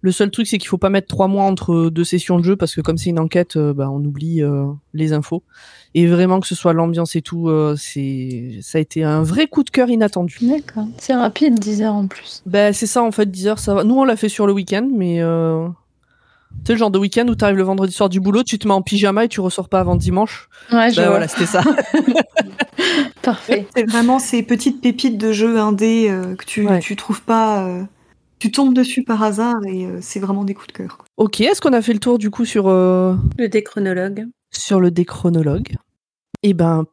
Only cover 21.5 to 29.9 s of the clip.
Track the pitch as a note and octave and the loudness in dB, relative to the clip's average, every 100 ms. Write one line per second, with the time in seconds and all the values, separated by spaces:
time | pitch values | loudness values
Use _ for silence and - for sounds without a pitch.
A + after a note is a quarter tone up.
21.5 | F#3 B3+ D4+ - D#4 C#4 A#3 - - G3+ | 2 2 2 2 0 2 0 0 -2 -4
22.5 | - D4 - F4+ E4+ C4+ - - G#3+ - | -6 -8 -2 -2 0 -2 -2 -4 -4 0
23.5 | A3+ G3 B3+ A3+ A3+ A#3 C4 B3+ A#3+ A#3 | -2 0 -2 0 2 2 2 0 -2 0
24.5 | A#3+ C4+ C#4 B3 A#3+ C4 A3 A3 G#3+ A3 | 0 0 0 -2 0 -2 0 -2 0 2
25.5 | A3+ G#3+ G3+ A3+ A3+ G#3+ F#3+ F#3 F#3 - | 2 2 2 2 2 2 0 -6 -10 -8
26.5 | - G#3 F#3 E3+ G3+ - G#3 - A3+ A3 | -2 2 2 0 -10 -6 -8 0 0 2
27.5 | G#3 F#3 F3+ G3 _ _ _ _ _ A3 | 0 -4 -6 -10 _ _ _ _ _ -4
28.5 | - C#4 B3+ B3+ C4 B3+ A3 A3 G3+ A#3 | 0 2 2 2 -2 -2 0 0 0 -2
29.5 | A#3 G3 F#3 F3+ | -2 -4 -6 -6